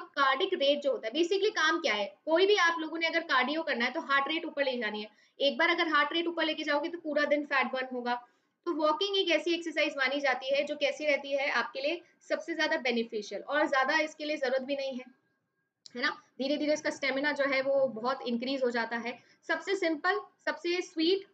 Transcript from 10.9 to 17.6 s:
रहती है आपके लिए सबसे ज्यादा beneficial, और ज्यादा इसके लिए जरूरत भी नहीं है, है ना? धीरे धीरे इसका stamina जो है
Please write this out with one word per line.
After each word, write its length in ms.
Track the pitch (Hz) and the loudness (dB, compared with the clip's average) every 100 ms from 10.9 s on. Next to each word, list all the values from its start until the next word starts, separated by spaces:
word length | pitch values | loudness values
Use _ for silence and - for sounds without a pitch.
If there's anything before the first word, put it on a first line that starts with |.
| 285 302 | 0 0
रहती 260 | 269 277 | 0 0
है 180 | 277 285 | -2 0
आपके 280 | 247 - 180 | 0 -2 -2
लिए 200 | 285 339 - _ - | -2 -4 -6 _ -6
सबसे 260 | 311 - | -4 -4
ज्यादा 220 | 320 311 320 | -2 0 0
beneficial, 640 | 247 233 226 220 208 202 | 0 -2 -2 -6 -6 -8
और 240 | - 285 311 | -4 0 2
ज्यादा 300 | 269 262 311 | 2 2 2
इसके 240 | 311 - | 0 -4
लिए 120 | 302 302 | -6 -2
जरूरत 260 | 262 269 | 0 -2
भी 140 | 254 277 | -2 -4
नहीं 220 | 269 247 | -4 -8
है, 60 | 247 - _ _ _ _ _ _ - 240 | -12 -18 _ _ _ _ _ _ -16 -6
है 60 | |
ना? 80 | 285 - - - | -4 -4 -10 -6
धीरे 180 | 269 294 | -2 0
धीरे 160 | 294 | 0
इसका 180 | 302 302 | 0 -2
stamina 400 | 294 269 269 294 | -4 -2 0 0
जो 120 | 277 | 0
है 160 | 269 269 | 0 0